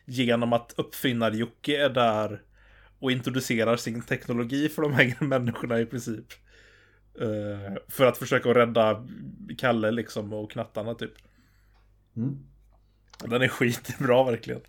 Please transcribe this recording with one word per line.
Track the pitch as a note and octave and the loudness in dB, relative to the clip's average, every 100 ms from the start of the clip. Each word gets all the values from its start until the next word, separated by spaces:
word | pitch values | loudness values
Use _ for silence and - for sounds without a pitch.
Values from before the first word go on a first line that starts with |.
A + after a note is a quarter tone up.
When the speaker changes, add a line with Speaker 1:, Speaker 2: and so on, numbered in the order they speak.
| - | -10
Speaker 1:
genom | B2+ A#2+ A#2 A#2+ | -2 2 2 2
att | A#2 A#2 - | 0 -2 -6
uppfinnar-Jocke | - - C#3 A#2 A2+ A2 A#2 - - C#3+ C#3+ | -6 -2 -2 2 0 0 -4 -6 -4 2 2
är | |
där | B2 A#2+ G#2+ G#2 G2+ - _ _ - - - | 4 2 2 -2 -6 -14 _ _ -20 -20 -6
och | C3+ | -2
introducerar | B2+ B2+ B2+ - A#2 A2+ A#2 | 0 0 -2 0 2 2 2
sin | - A#2 | -2 -8
teknologi | - B2+ - A#2+ A#2+ C#3 D3+ | -6 -6 -4 -2 -2 0 -2
för | D3+ | 0
de | D3 | 0
här | C#3 B2+ B2 | 4 4 4
<laughs> | |
människorna | C#3+ C3 A#2+ - B2 A#2 | 0 0 0 -4 -2 0
i | A2+ | 0
princip. | B2+ A#2 A2 - - _ - - _ _ _ _ - | -4 -6 -10 -10 -20 _ -20 -20 _ _ _ _ -8
Eh, | A2+ G#2+ G#2 G2+ G2 G2 - | -4 -4 -6 -8 -8 -10 -8
för | - B2+ | 4 4
att | - | 4
försöka | B2+ C3 A#2+ | 0 0 4
rädda | A#2+ A#2 A#2 A2 A2+ B2 - - - - - | 4 6 6 4 2 -6 -14 -14 -14 -14 -4
Kalle, | C3 A#2 G#2+ | 0 2 0
liksom, | A#2 A2 A#2 G2+ | -2 -4 -6 -8
och | G#2+ G#2+ | -8 -8
knattarna, | B2+ G#2+ A2+ A2 | -8 -8 -8 -8
typ. | A#2 A#2 - _ _ _ _ _ _ _ _ _ A#2 | -8 -10 -12 _ _ _ _ _ _ _ _ _ -6
Speaker 2:
Mm. | B2+ C#3 - _ _ _ _ _ _ - - | -6 -6 -14 _ _ _ _ _ _ -14 -4
Speaker 1:
Den | A#2+ | 0
är | B2+ | 0
skitbra, | - A#2+ A#2 - - C3+ B2 | 2 0 0 -8 -4 4 4
verkligen. | C3 A2+ - A#2+ | 4 0 -6 -10